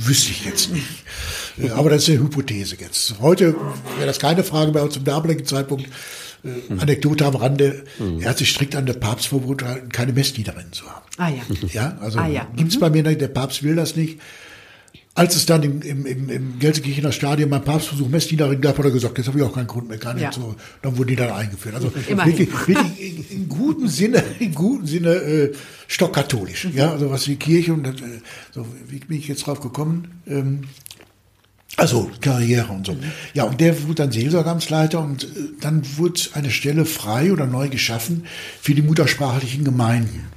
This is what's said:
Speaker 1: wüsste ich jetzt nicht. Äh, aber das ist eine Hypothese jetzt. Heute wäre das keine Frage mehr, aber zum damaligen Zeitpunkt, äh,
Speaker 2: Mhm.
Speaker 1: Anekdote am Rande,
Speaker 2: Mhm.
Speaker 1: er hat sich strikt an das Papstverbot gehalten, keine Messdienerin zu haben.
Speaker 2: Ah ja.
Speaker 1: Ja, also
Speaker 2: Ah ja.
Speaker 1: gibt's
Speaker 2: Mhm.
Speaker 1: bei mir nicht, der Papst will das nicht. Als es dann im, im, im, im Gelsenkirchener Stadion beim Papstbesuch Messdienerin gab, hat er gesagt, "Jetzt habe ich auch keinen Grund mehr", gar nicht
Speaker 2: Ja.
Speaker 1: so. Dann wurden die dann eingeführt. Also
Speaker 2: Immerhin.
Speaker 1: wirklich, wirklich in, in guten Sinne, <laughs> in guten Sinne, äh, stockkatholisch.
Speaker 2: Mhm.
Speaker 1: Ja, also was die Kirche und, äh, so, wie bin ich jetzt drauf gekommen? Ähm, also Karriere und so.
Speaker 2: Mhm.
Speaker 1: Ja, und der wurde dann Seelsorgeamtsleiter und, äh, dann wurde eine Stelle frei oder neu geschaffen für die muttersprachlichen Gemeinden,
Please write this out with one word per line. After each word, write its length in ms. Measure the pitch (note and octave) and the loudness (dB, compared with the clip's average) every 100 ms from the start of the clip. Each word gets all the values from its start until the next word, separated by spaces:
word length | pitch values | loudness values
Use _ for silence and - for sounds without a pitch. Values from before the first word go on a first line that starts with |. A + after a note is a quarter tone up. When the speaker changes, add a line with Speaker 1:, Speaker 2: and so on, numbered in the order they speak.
Speaker 1:
wüsste 260 | A2+ C3+ - | 2 2 2
ich 140 | - | -2
jetzt 260 | - - - | -4 -2 0
nicht. 320 | F3 B2+ - - - - - - - | -2 -4 -10 -14 -10 -8 -8 -10 -4
Äh, 120 | C3+ | -2
aber 200 | A2+ D3+ | 2 4
das 120 | D3+ | 4
ist 80 | D#3 | 6
eine 100 | C#3+ | 4
Hypothese 560 | C#3+ C#3 C3+ G#2 F#2+ F2+ | 4 0 -4 -4 -6 -10
jetzt. 360 | F2 - - G2+ | -8 -4 -4 2
Heute 340 | C#3 F#3+ E3+ D#3+ C#3+ C3+ - - | 4 6 6 2 -2 -8 -8 -4
wäre 100 | C#3 | -2
das 120 | C3+ | 0
keine 240 | C#3+ F3 | 2 2
Frage 280 | - D#3 D#3 | 2 2 2
mehr, 100 | D3+ | 2
aber 80 | D3 | 0
zum 140 | C#3 | -2
damaligen 400 | C3+ C#3+ E3 D3+ | -2 0 0 0
Zeitpunkt, 420 | C3+ C3+ C3+ C3+ B2+ - - - - - | 0 -2 -2 -4 -6 -12 -16 -14 -16 -16
äh, 280 | C3 B2 - | -12 -10 -6
Speaker 2:
Mhm. 80 | F#2+ | 0
Speaker 1:
Anekdote 440 | D3 C#3+ D3+ D3+ C#3+ | 2 4 4 4 2
am 100 | C3 | 2
Rande, 480 | B2+ C#3 C#3 C#3 - - | 2 4 2 2 -8 -6
Speaker 2:
Mhm. 220 | G2 E2 | -4 -2
Speaker 1:
er 100 | G2+ | -2
hat 80 | B2+ | 0
sich 120 | C3 | 0
strikt 240 | - C#3+ D3 | 0 -2 -2
an 100 | B2+ | -2
das 120 | - | 0
Papstverbot 580 | A2 - - C#3 B2 C3+ | -2 -2 -2 -2 -2 -4
gehalten, 300 | B2 B2+ B2 | -4 -6 -6
keine 220 | A#2+ B2 | -4 0
Messdienerin 600 | B2 C3 A2 G2+ - E2+ | 2 0 0 -6 -8 -12
zu 120 | - - | -14 -16
haben. 180 | - - - | -18 -14 -4
Speaker 2:
Ah 120 | F3 | -2
ja. 140 | C3 A2 G2+ G2 | -2 -4 -4 -4
Speaker 1:
Ja, 240 | G#2+ C3+ F#3+ | -2 -4 -4
also 180 | G#2+ G#2+ | -6 -2
Speaker 2:
Ah 80 | E3 | 0
ja. 200 | C#3 A#2+ A#2 | -2 -4 0
Speaker 1:
gibt's 180 | E3 B3 | 2 4
Speaker 2:
Mhm. 40 | |
Speaker 1:
bei 100 | E3 | 4
mir 120 | D#3 | 6
nicht, 160 | D3+ D3 | 4 2
der 80 | C3+ | 0
Papst 340 | - C3+ - | -2 -4 -2
will 120 | C#3+ E3 | 0 0
das 200 | D#3+ D#3+ | 0 -2
nicht. 240 | D#3+ D#3 - - - - - - _ - _ | -4 -6 -18 -20 -20 -20 -20 -20 _ -20 _
Als 200 | - F3 | 2 4
es 120 | - - | 4 4
dann 160 | E3 | 4
im, 180 | D3 C#3+ | 2 -2
im, 240 | D3 C#3 | -4 -6
im, 240 | C3+ C3 C3+ | -6 -6 -6
im 300 | B2+ C3 B2 | -6 -6 0
Gelsenkirchener 520 | D3 D3+ C3+ C#3 C#3+ | 2 2 0 -2 0
Stadion 380 | A#2+ C#3+ D3 D3 | 0 0 2 2
beim 160 | C3+ | 2
Papstbesuch 420 | C#3 D#3 D#3 C#3 C3+ | 2 0 0 -2 0
Messdienerin 540 | D#3+ D#3+ D#3 C#3+ C#3 | 0 2 2 2 4
gab, 160 | C#3+ C#3+ | 2 4
hat 80 | |
er 60 | C#3 | 4
gesagt, 260 | B2 A#2 - | 2 0 -2
"Jetzt 120 | A#2+ | 0
habe 100 | C#3+ | 2
ich 60 | |
auch 100 | B2+ | 2
keinen 120 | B2+ A#2 | 0 -4
Grund 220 | A#2+ A#2+ | -6 -8
mehr", 80 | G#2+ | -8
gar 160 | B2 | -6
nicht 120 | B2 | -4
Speaker 2:
Ja. 80 | C#3+ | -4
Speaker 1:
so. 220 | B2+ A#2 G#2+ - - | -6 -8 -10 -16 -8
Dann 160 | C3+ B2 | -4 0
wurden 100 | B2 | 0
die 80 | B2+ | 2
dann 140 | A#2+ | 0
eingeführt. 440 | G2+ G#2+ G2 A2+ | -2 -4 -6 -10
Also 160 | G#2 - C#3+ - | -4 -4 -4 -2
Speaker 2:
Immerhin. 320 | G3+ E3 D#3+ | 2 4 4
Speaker 1:
wirklich, 300 | F3 - - | 2 2 4
wirklich 320 | C4+ - - | 4 4 -2
in, 240 | F#3+ E3 - G3 | -8 -10 -8 -6
in 100 | E3+ | -4
guten 400 | C#3+ C#4+ D#4 A#3+ | 0 0 0 0
Sinne, 340 | C#3 G#3+ A#3+ - | 2 4 4 2
<laughs> 80 | - | -2
in 140 | A3 | -4
guten 320 | C#3+ G3 C4+ D#3+ | 0 0 0 -2
Sinne, 280 | E3+ E3+ | 0 2
äh, 380 | F3+ D3 D#3 C#3+ C#3+ - - - | 2 2 2 2 0 -14 -18 -6
stockkatholisch. 800 | - F3+ D3 C3+ A#2+ F#2 - F#3 | 0 2 2 0 -2 -4 -6 -4
Speaker 2:
Mhm. 100 | C3+ | 2
Speaker 1:
Ja, 160 | D3+ | 2
also 160 | D#3 C#3+ | 2 0
was 140 | C3+ | -2
die 120 | C#3+ C#3 | -2 -2
Kirche 360 | D3 E3+ E3+ | 2 4 4
und, 140 | D#3+ C3 | 0 -2
äh, 60 | C3 A#2+ A#2 - - - | -6 -10 -14 -16 -20 -16
so, 140 | B2+ A#2 B2+ B2 | -12 -12 -12 -14
wie 100 | C3+ | -12
bin 180 | - D3+ | -8 -6
ich 80 | - | -6
jetzt 200 | C#3+ - | -6 -6
drauf 140 | C#3 | -6
gekommen? 600 | B2 C#3+ D#3 E3+ E3+ - - | -6 -4 -2 -2 -4 -14 -6
Ähm, 360 | C#3+ C3+ C#3 C3+ - - - - _ _ _ _ _ - - | -2 0 -2 -6 -16 -20 -20 -20 _ _ _ _ _ -6 2
also 320 | E3+ A#2+ F#2 - | 4 4 0 -2
Karriere 500 | C#3 B2 A#2 A#2+ G#2 | 0 2 4 2 2
und 140 | F#2+ F#2+ | -4 -4
so. 60 | |
Speaker 2:
Mhm. 60 | F2 C#3+ - - | -6 -6 -10 -6
Speaker 1:
Ja, 100 | D3 | -2
und 160 | C#3 B2+ | 0 4
der 220 | E3 D3 | 4 4
wurde 140 | D3 D#3 | 0 0
dann 140 | C#3+ | 0
Seelsorgeamtsleiter 840 | A2 C3 E3+ D#3+ E3 D#3+ D#3 D#3 E3 | 0 2 2 2 -2 0 2 2 2
und, 240 | D3+ C3+ | -2 -6
äh, 20 | - - D3 - | -8 -8 -10 -6
dann 220 | D3 D#3 C3+ - | -2 0 0 0
wurde 220 | F3 F3 - | 0 0 -4
eine 180 | D3+ C3+ | -4 -2
Stelle 360 | G#2+ C#3 D#3 D#3 | -2 0 2 0
frei 460 | - G#2 A2+ F3 | -2 -2 2 2
oder 140 | F3+ C3 | 2 2
neu 220 | B2+ C#3 | 0 -2
geschaffen 560 | B2+ - A2+ - E3+ - - - - | -2 -2 -2 -2 -4 -6 -12 -16 -4
für 120 | - | 0
die 60 | C#3+ | 4
muttersprachlichen 800 | D3+ D#3+ C#3+ - C3+ C3 B2+ C3+ | 4 4 4 2 0 0 -2 -2
Gemeinden, 600 | C#3+ B2 A2+ A#2+ A2+ - - | 0 2 2 2 0 -4 -12